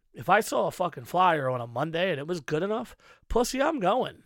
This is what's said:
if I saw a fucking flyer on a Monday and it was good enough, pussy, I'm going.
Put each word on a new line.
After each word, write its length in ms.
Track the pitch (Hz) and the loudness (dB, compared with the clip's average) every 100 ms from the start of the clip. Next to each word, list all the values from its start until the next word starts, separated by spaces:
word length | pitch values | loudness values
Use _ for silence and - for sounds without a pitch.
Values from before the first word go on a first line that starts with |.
| _ | _
if 160 | - 127 | -12 2
I 100 | 196 | 2
saw 280 | 214 254 185 | 4 -2 -2
a 40 | |
fucking 340 | - 175 135 120 | -2 -4 -4 -4
flyer 440 | 175 185 160 131 | 4 4 4 0
on 120 | 127 | -2
a 60 | 117 | -4
Monday 440 | 117 160 160 190 | -4 -4 -2 -2
and 80 | 147 | -2
it 80 | 151 | -4
was 120 | 180 | -6
good 240 | 135 151 | -2 -2
enough, 320 | 196 220 240 - - - _ | -2 -4 -6 -14 -20 -20 _
pussy, 340 | 226 240 262 | 0 0 0
I'm 180 | 285 320 | 0 2
going. 440 | 180 240 - - | 2 2 -2 -6